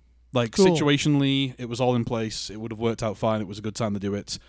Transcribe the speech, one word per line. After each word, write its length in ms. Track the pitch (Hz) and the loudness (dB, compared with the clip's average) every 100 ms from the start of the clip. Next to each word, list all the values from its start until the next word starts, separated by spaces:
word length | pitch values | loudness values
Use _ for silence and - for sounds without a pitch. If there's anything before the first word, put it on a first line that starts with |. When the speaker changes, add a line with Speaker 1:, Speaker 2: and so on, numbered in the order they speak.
| _ _ _ | _ _ _
Speaker 1:
Like, 220 | 127 117 | -2 0
Speaker 2:
Cool. 120 | - 190 | 4 6
Speaker 1:
situationally, 880 | 160 147 143 151 143 139 139 135 120 | 6 4 2 4 2 2 2 -2 -6
it 100 | 120 | -6
was 100 | 117 | 0
all 140 | 127 123 | 2 2
in 100 | 117 | 0
place. 440 | 117 113 - - | -2 -4 -6 -10
It 100 | 104 | -10
would 120 | 113 | -10
have 80 | 110 | -2
worked 240 | 117 110 | -2 0
out 140 | 113 98 | -4 -2
fine. 220 | 117 107 | 0 0
It 80 | 95 | -4
was 120 | 104 | -8
a 20 | |
good 140 | 107 101 | -8 -4
time 180 | 113 | -4
to 60 | 101 | -2
do 160 | 98 101 | -4 -4
it. 240 | - - | -6 -12